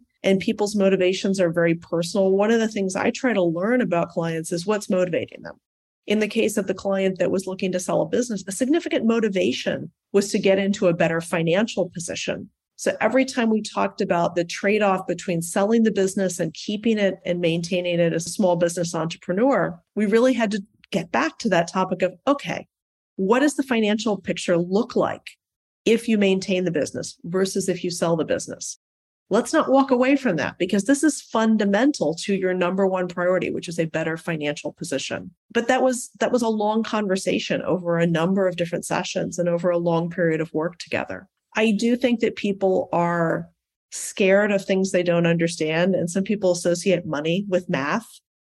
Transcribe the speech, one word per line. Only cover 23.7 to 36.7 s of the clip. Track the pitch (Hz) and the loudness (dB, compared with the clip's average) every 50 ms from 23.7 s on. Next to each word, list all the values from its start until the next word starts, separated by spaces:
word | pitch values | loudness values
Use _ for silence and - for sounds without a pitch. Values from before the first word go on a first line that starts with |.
| 247 226 220 208 214 220 214 226 202 | 0 2 2 2 2 0 0 -2 -2
picture | 190 - - 170 170 - - 175 | -2 -4 -6 -6 -4 0 0 2
look | 170 175 175 185 202 247 240 - | 2 2 2 0 0 0 0 0
like | 220 160 - 107 - - - - _ _ _ _ _ _ _ _ _ _ | 0 0 0 -2 -6 -12 -18 -20 _ _ _ _ _ _ _ _ _ _
if | 196 226 226 226 - | 2 2 2 2 2
you | 226 208 | 2 4
maintain | 202 196 190 190 190 - 190 180 185 | 4 4 2 2 0 -2 -2 0 0
the | 175 170 | 0 0
business | 156 123 107 - - - - - - - | 0 -2 -2 -4 -8 -10 -10 -12 -14 -10
versus | 175 170 185 190 190 - 202 185 190 | -6 -2 -2 0 0 -2 -2 -2 -2
if | 180 175 - | -4 -4 -4
you | 180 170 | -6 -4
sell | - 180 165 170 | -2 0 0 0
the | 160 147 | 0 0
business?" | - 90 - - - - - - - - - _ _ _ _ _ _ _ _ _ _ | -2 -2 -4 -4 -8 -12 -12 -12 -14 -14 -14 _ _ _ _ _ _ _ _ _ _
Let's | 180 220 240 - - | 0 0 0 2 0
not | 320 254 - | 0 2 4
walk | 254 269 262 262 | 4 4 6 4
away | 262 240 254 254 285 | 4 2 4 4 2
from | 277 - 247 175 | 2 2 0 0
that, | 151 123 78 - - | 0 -2 -2 -2 -4
because | 214 185 - 202 196 | -2 0 0 0 2
this | - 277 285 - | 4 2 4 4
is | 311 - - - | 2 0 0 -4
fundamental | - - 226 220 220 220 214 214 202 196 202 247 294 294 - 180 - 190 | -4 -2 2 2 4 2 2 2 2 2 4 2 2 2 2 -2 -2 -2
to | 170 - - 196 | -2 -4 -4 -2
your | 190 185 185 185 | 0 0 0 0
number | 185 175 175 190 190 196 | 0 0 0 2 2 2
one | 185 185 185 180 180 | 2 2 0 -2 -4
priority, | 175 180 175 180 185 180 - - | -4 -2 0 2 2 2 0 -2
which | - - 165 | -4 -6 -8
is | - 170 170 | -6 -4 -4
a | 170 | -4
better | 160 - 160 160 160 160 165 | -2 -2 -4 -2 -2 -4 -4
financial | - - 170 156 147 147 147 - - 156 - | -6 -6 -6 -4 -4 -4 -4 -4 -8 -10 -10
position. | _ - - 139 135 - - - - 185 185 - _ _ _ | _ -8 -6 -4 -6 -4 -6 -8 -8 -8 -12 -16 _ _ _
But | - 233 226 - | -4 -2 0 0
that | 254 254 254 | 2 2 2
was, | 262 254 247 - - - - | 2 0 -2 -6 -12 -6 -4
that | 226 - 233 | -2 0 0
was | 247 240 | 0 0
a | 226 | 0
long | 220 214 208 208 | 0 0 0 0